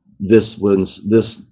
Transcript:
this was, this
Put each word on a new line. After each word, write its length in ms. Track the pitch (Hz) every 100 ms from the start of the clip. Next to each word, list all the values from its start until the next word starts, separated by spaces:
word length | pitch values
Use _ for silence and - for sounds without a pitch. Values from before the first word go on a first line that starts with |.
| _ -
this 380 | 98 110 101 -
was, 480 | 101 98 92 - 101
this 320 | 113 107 - -